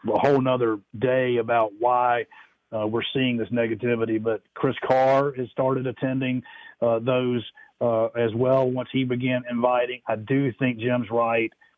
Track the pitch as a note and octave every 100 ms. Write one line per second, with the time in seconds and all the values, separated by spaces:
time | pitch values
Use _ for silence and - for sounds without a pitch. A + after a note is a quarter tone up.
0 | G#2+ A2+ C#3 C#3 C3 B2+ A#2 G#2+ - A2
1 | B2+ B2+ B2+ A#2+ A2+ A#2 A2 G#2 A#2 B2
2 | B2 A#2+ A2 - - _ _ A2 G#2+ A2+
3 | - C#3 B2+ A#2 G#2+ A#2+ A#2 A2 A#2+ A#2
4 | A2+ A2 A2+ G#2+ - - C#3 A#2+ - C3
5 | C3 C3+ C#3+ C3 A#2+ - C3 C3+ C3 A#2
6 | C3 C3 C3 B2+ - - - - A#2 A#2
7 | A#2 B2+ B2+ A#2+ G#2+ - - - A#2+ A2+
8 | A2+ A#2 A#2 A2+ B2+ C3+ C3 B2+ B2 C3+
9 | C3 B2 B2+ B2+ B2 A#2+ B2 B2 B2 B2
10 | - A2 G#2+ C3+ C#3 A2 C3 A2+ A#2+ B2
11 | G#2+ A#2 A#2 A2+ A2+ - _